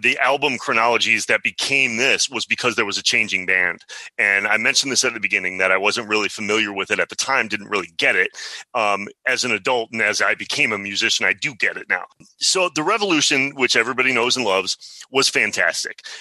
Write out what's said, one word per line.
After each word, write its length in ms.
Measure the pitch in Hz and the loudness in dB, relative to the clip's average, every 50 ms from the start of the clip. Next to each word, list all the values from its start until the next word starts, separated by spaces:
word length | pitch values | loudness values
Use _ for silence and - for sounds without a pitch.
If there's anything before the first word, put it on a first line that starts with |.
the 180 | 107 123 127 - | 2 0 2 2
album 380 | 131 127 139 147 135 147 131 113 | 2 2 2 2 0 0 -2 -2
chronologies 680 | - - 131 113 113 120 120 110 104 113 113 107 - - | -2 0 2 4 4 4 4 4 2 2 2 2 2 2
that 140 | 117 107 | 0 0
became 540 | - 120 101 - - - 139 139 135 127 113 | 0 -2 -4 -4 -2 0 0 0 0 0 0
this 340 | 110 123 139 110 92 - - | 2 2 2 2 2 0 -2
was 160 | 135 113 104 | -2 -4 -4
because 300 | - 113 - - 123 107 | -4 -2 -2 0 0 0
there 100 | 107 110 | 0 0
was 120 | 101 98 98 | 0 -2 -2
a 60 | 101 | 0
changing 420 | - - 120 110 101 95 95 92 | 0 2 2 2 0 -2 -2 0
band. 360 | 90 95 92 90 87 85 - - - - - - - - - | 0 2 2 2 0 -2 -4 -10 -16 -16 -16 -16 -10 -4 0
And 280 | 113 101 98 98 101 104 | 2 4 4 2 2 2
I 100 | 104 110 | 2 2
mentioned 340 | 110 131 143 - 131 139 | 2 2 2 2 0 0
this 140 | 127 - - | 2 2 2
at 80 | 127 117 | 0 0
the 60 | 113 | -4
beginning, 380 | 101 98 104 101 92 92 92 92 | -2 -2 -2 -2 -2 -2 -2 0
that 120 | 95 92 | 2 2
I 60 | 95 95 | 2 2
wasn't 320 | 98 104 104 117 117 104 | 2 2 0 0 -2 0
really 180 | 107 107 104 95 | 0 0 0 -2
familiar 460 | - - 107 101 107 110 110 104 101 | -4 -4 -2 0 0 0 0 0 -2
with 180 | 95 95 - | -4 -6 -4
it 80 | 107 92 | -2 -2
at 80 | 87 - | -4 -2
the 80 | - | -4
time, 320 | - - - 135 131 117 107 | -4 -2 0 0 0 0 -2
didn't 220 | 101 104 98 104 | -4 -8 -6 -4
really 180 | 104 101 90 85 82 | -4 -4 -4 -6 -4
get 220 | - - 135 117 92 | -2 0 2 2 2
it. 140 | 92 104 - - - - - - - _ - | 0 0 -2 -8 -14 -12 -12 -14 -12 _ -4
Um, 340 | 123 110 104 101 98 101 110 - _ - | 0 0 0 0 -2 -4 -8 -14 _ -4
as 200 | - 127 120 123 | -2 -2 0 0
an 60 | 123 | -2
adult 400 | 113 101 92 131 131 123 113 110 110 | -2 -2 0 0 0 0 0 -2 -2
and 80 | 113 | 0
as 200 | 110 104 104 - | 0 0 0 2
I 140 | 104 101 110 | 0 0 0
became 380 | - 107 - - - 147 120 110 | -2 -4 -4 -2 0 0 0 0
a 40 | 101 | -2
musician, 480 | 98 101 101 95 110 113 - - 110 | -4 -4 -2 0 0 0 2 2 2
I 60 | 95 | 0
do 240 | 98 101 - 151 135 | 0 0 -4 -8 -4
get 220 | - - 98 - - | -2 -2 -2 -2 -4
it 100 | - - | -4 -4
now. 160 | 95 90 - - _ - 104 - _ - | -4 -4 -4 -8 _ -20 -20 -20 _ -4
So 300 | - - - 185 185 175 143 | -2 0 2 2 0 0 0
the 80 | 151 156 | -2 0
Revolution, 680 | 170 214 226 208 196 175 151 135 - 151 135 135 139 143 | 0 0 0 0 2 2 2 2 2 2 2 0 -2 -2
which 220 | 139 127 - - 123 | -2 0 2 2 2
everybody 340 | 113 120 131 120 127 131 | 2 2 0 0 0 2
knows 240 | 131 120 113 120 120 | 2 2 2 2 0
and 100 | 127 123 | 0 2
loves, 600 | 104 95 95 92 92 - - - - - - - - | 2 2 2 0 -2 -4 -8 -10 -16 -18 -18 -12 -2
was 200 | 123 131 135 - | 0 2 2 2
fantastic. 720 | - 143 117 104 104 - 92 85 80 - - - - - - - - - | 2 2 2 2 2 2 0 0 0 -2 -4 -8 -10 -14 -16 -16 -16 -16